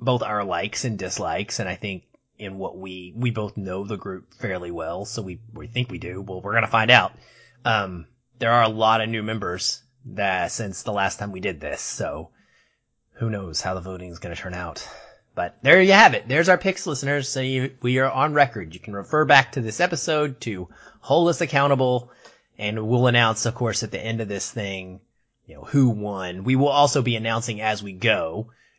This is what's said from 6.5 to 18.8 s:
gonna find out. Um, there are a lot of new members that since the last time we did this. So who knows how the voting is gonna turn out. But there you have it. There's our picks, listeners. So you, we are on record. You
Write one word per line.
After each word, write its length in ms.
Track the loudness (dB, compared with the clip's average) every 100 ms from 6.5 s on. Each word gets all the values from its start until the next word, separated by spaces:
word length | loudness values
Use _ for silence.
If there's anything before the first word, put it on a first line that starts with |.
gonna 120 | -2 2
find 240 | 2 6
out. 220 | 6 6 -2 -18 _ _ _
Um, 440 | -2 0 -2 -8 -14 _ _ _
there 100 | 2
are 140 | 4
a 40 | 4
lot 320 | 4 4 4
of 80 | 2
new 140 | -2
members 580 | -4 -4 -4 -4 -4 -6 _ _ -12
that 440 | -4 -2 0 -2
since 320 | -4 -6 -6
the 100 | -4
last 280 | -2 -2 -2
time 100 | -8
we 80 | -6
did 220 | -6 -6
this. 200 | -8 -8
So 500 | -10 -6 -6 -6 -12 _ _ _ _ _ _ _ _
who 180 | -6 -4
knows 300 | -4 -6 -6
how 140 | -4
the 60 | -6
voting 300 | -6 -10 -12
is 80 | -12
gonna 160 | -12
turn 200 | -10 -10
out. 340 | -8 -8 -10 -14 -18 -20 -20 _ -6
But 200 | -6 -2
there 180 | 6 8
you 120 | 8
have 220 | 10 8
it. 120 | 6 2
There's 220 | 2 4
our 100 | 4
picks, 260 | 2 -2
listeners. 440 | -4 -4 -2 -2 -2
So 140 | -2
you, 340 | -2 0 -2 -2
we 180 | 0 2
are 120 | 2
on 240 | 2 2
record. 400 | 4 2 2 -10
You 60 | -12